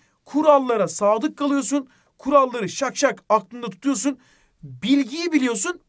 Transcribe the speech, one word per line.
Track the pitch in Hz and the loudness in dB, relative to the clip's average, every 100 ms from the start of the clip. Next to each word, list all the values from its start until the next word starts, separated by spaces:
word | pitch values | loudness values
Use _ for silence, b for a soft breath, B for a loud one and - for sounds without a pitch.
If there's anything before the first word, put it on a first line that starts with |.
| b b - | b b -6
kurallara | 285 311 285 254 226 170 | 0 4 4 4 0 -2
sadık | - 202 220 302 302 | 0 0 2 -2 -4
kalıyorsun. | 285 277 - 285 269 b b b | -2 -2 -2 -4 -6 b b b
Kuralları | 262 285 254 240 180 | 2 4 4 -2 -6
şak | - 262 - | -4 -6 0
şak | 277 - - | -2 -2 0
aklında | 208 208 240 233 | 0 0 -12 -12
tutuyorsun. | - 277 226 269 262 b b b b | -6 -4 -2 -2 -6 b b b b
Bilgiyi | 143 127 214 277 240 311 339 | -20 -6 0 0 0 -4 -2
biliyorsun. | 302 254 226 349 349 | 0 0 -2 -4 -6